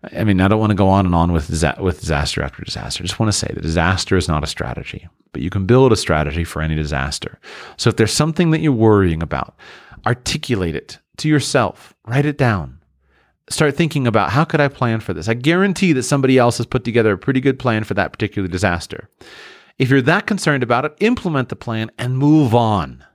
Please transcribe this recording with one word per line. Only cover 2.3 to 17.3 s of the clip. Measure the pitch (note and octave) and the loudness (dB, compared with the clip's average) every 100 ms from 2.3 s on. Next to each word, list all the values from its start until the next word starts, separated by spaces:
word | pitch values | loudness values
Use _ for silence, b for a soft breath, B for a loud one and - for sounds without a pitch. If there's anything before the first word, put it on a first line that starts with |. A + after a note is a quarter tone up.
| - | -4
after | C#2 - | -6 -8
disaster. | - - - - | -12 -12 -10 -10
I | F2 | -10
just | - | -2
want | A2 | -2
to | G2+ | -2
say | - | -4
that | - | -6
disaster | E2 E2 E2 F#2 - F#2+ | -4 -2 0 -2 0 -2
is | E2+ | 0
not | D#2 | -2
a | C#2+ | -4
strategy, | - - B1 - - - _ _ | -6 -8 -8 -12 -16 -18 _ _
but | - | -8
you | D2+ | -6
can | G2 F#2 | -4 4
build | B2 C3 | 6 6
a | G#2+ | 4
strategy | - D#2 D2+ D#2 | 2 0 0 -2
for | E2+ - | -4 -4
any | D#2 D#2 | -2 -2
disaster. | D2+ D2 C2+ - - - B B B B | -2 -4 -4 -6 -12 -14 B B B B
So | A#2+ | -2
if | G#2+ | 2
there's | - | 0
something | - D3+ D#3+ F3 | 2 -2 2 2
that | D#3 | 2
you're | D#3 | 2
worrying | B2 A2 G#2 F#2 D#2+ | 4 4 6 4 0
about, | E2 C#2 - _ B B B B - | -4 -6 -8 _ B B B B -4
articulate | B2 - D3 - A2+ F2+ D2 | -4 -4 -8 -4 -2 -2 -4
it | - - _ - | -10 -20 _ -6
to | D#3 | 0
yourself. | D3+ - C#3 G#2+ - - _ - | 0 0 0 0 -4 -20 _ -4
Write | B2 D3 | -2 -2
it | C#3+ | 0
down. | C3 G2+ C#2 C2 _ _ _ _ _ _ _ | 0 0 -4 -14 _ _ _ _ _ _ _
Start | - D3+ C#3 | 0 0 2
thinking | E3+ D3 B2 | -2 0 0
about, | A2 F#2 | 0 0
"How | A#2+ | 0
could | D#3+ D#3 | 0 2
I | C#3+ | 0
plan | - B2 A2+ | 0 -2 -2
for | - | -4
this?" | E2 F2+ | -6 -4
I | |
guarantee | A#2 C3 F3 G3 F#3 F#3+ | -2 0 2 0 2 2
that | C3+ | 2
somebody | - C#3+ C3 C3 | 2 0 4 4
else | A#2+ A#2 | 4 2
has | A#2 | -4
put | B2+ | -4
together | A2+ A2+ A2 | -2 2 2
a | F#2+ | 0
pretty | - | 0